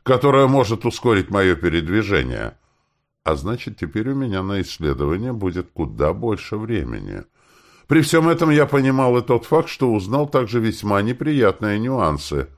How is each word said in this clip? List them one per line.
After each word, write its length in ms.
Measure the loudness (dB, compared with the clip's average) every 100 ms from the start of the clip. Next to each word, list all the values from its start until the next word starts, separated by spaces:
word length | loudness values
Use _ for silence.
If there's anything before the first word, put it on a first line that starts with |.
которое 440 | 0 2 4 4 6
может 380 | 4 2 0 -4
ускорить 440 | -2 2 2 2
моё 260 | 2 2 2
передвижение. 1000 | 0 0 0 -2 0 0 -2 -6 -8 -12 _ _ _ _ _ _
А 120 | -4 -4
значит, 420 | -4 -8 -8 -10
теперь 300 | -6 -4 -4
у 60 | -4
меня 280 | -4 -4
на 160 | -4 -4
исследование 680 | -6 -4 -4 -2 -2 -2 -4
будет 400 | -6 -4 -6 -8
куда 420 | -6 -6 -2 -2
больше 440 | -2 -4 -6 -6 -8
времени. 680 | -4 -4 -4 -8 -10 -12 -14 _ _ _ _ _ 2
При 140 | 2
всем 260 | 4 4 4
этом 220 | 4 4
я 160 | 4 4
понимал 520 | 2 2 2 2 2
и 40 |
тот 240 | 2 0 2
факт, 240 | 0 0
что 220 | -2 0
узнал 360 | 0 0 -2 0
также 320 | 0 0 0
весьма 420 | 0 -2 0 0
неприятные 760 | 0 -2 -2 2 2 2 0 -2
нюансы. 680 | -2 0 0 0 -4 -6 -6